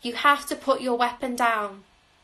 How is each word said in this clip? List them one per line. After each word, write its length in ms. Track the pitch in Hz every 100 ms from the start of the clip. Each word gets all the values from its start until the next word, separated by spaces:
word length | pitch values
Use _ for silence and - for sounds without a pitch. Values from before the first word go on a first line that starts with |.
you 120 | 240
have 320 | 233 294 285 -
to 80 | 302
put 240 | - 262
your 160 | 254 240
weapon 380 | 240 - 262 240
down. 480 | 240 220 208 196 - _ _ _